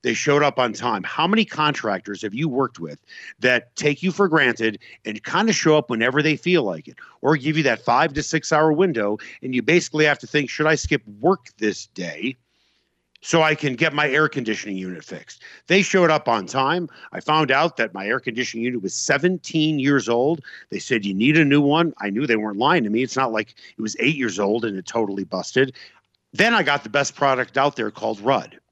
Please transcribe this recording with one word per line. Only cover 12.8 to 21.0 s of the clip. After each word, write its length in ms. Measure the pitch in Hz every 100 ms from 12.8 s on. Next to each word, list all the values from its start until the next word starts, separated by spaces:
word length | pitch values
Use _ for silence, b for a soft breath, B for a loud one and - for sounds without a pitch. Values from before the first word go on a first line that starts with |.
| _ _ _ _
So 180 | - 165
I 140 | 156
can 200 | 151 147
get 180 | 120 160
my 160 | 147 147
air 180 | 139 156
conditioning 480 | 143 113 104 107 95
unit 260 | 92 87
fixed. 380 | - 82 - - B B -
They 140 | 185
showed 300 | 185 190 170
up 160 | 151 -
on 180 | 113
time. 440 | 92 127 135 175 165 B B
I 80 | -
found 280 | - 156 147
out 260 | 135 165 -
that 160 | 110
my 120 | 92
air 140 | 101 123
conditioning 460 | 127 117 120 117
unit 180 | 120 123
was 100 | 95
seventeen 840 | - - 139 175 185 - 165 156 151
years 280 | 135 139 110
old. 320 | 117 139 160 B B B
They 100 | 95
said, 260 | - 117